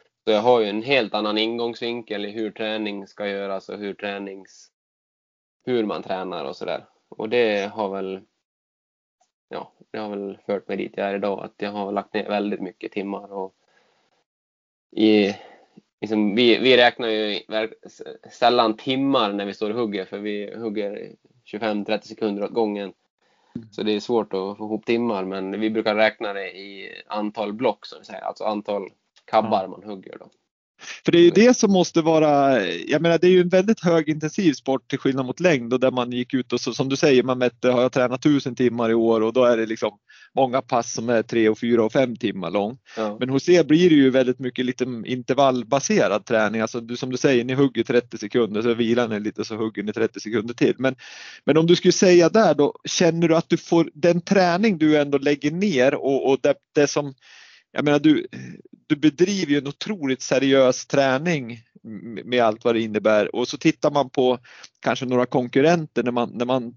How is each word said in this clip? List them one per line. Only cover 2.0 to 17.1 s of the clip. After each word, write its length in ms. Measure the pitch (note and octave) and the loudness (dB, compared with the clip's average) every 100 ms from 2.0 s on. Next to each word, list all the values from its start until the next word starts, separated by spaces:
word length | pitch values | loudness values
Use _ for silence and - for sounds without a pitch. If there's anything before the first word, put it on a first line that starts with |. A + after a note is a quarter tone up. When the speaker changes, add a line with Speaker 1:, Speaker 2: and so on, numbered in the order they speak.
| A2+ G#2 G2+ | -8 -10 -8
Speaker 1:
i 60 | |
hur 200 | A2 G#2+ | -8 -8
träning 560 | - G#2+ A2 G#2 G2+ G2 | -8 -8 -6 -6 -10 -14
ska 200 | - G2+ | -10 -8
göras 420 | G2 G2 F#2+ - | -6 -8 -8 -10
och 80 | G2 | -12
hur 140 | G2+ | -10
tränings-, 760 | F#2 G#2 G2 G2 G2 F#2+ - _ _ _ _ _ _ _ _ _ _ - | -10 -10 -10 -12 -14 -20 -20 _ _ _ _ _ _ _ _ _ _ -4
hur 200 | A#2+ G#2+ | -2 -2
man 180 | E2 | -6
tränar 420 | - F#2+ F#2 F2 C#2+ | -8 -8 -8 -10 -10
och 100 | - | -10
sådär. 300 | F2 D2+ - _ _ | -8 -8 -10 _ _
Och 200 | - A2 | -12 -4
det 420 | B2 A2+ G#2 G2 | 0 0 0 -4
har 160 | G2+ G2+ | -6 -6
väl... 320 | G2 F#2+ F#2+ G#2 _ _ _ _ _ _ _ _ _ _ _ - | -6 -8 -10 -14 _ _ _ _ _ _ _ _ _ _ _ -16
Ja, 220 | - - _ _ | -16 -16 _ _
det 60 | A2 | -12
har 120 | G#2 | -10
väl 280 | G2+ G2+ G2 - | -8 -10 -10 -8
fört 220 | G2+ - | -8 -6
mig 100 | G2 | -8
dit 160 | G2+ G2 | -8 -6
jag 120 | G2 | -4
är 60 | G2 | -4
idag, 280 | G2+ G2 | -4 -6
att 100 | - - | -10 -10
jag 140 | G#2 | -10
har 200 | G#2 G2 | -6 -6
lagt 220 | G2+ - | -6 -6
ner 160 | G#2+ G2+ | -6 -4
väldigt 320 | G#2 G2+ G2 | -4 -4 -6
mycket 300 | F#2 - - | -8 -12 -12
timmar 420 | G2+ G2 G2+ G2+ | -8 -8 -10 -10
och... 200 | G2 F#2+ _ _ _ _ _ _ _ _ _ _ _ _ _ _ | -12 -12 _ _ _ _ _ _ _ _ _ _ _ _ _ _
i, 420 | - A2 G#2+ G2+ G2+ - - _ _ _ _ | 2 4 6 4 -2 -14 -20 _ _ _ _
liksom, 340 | G#2 G#2+ G#2 G#2+ | -4 -2 0 2
vi, 220 | A#2+ G#2+ | 4 4
vi 180 | B2+ B2 | 4 6
räknar 300 | A#2+ - | 4 2
ju 320 | A#2 | -2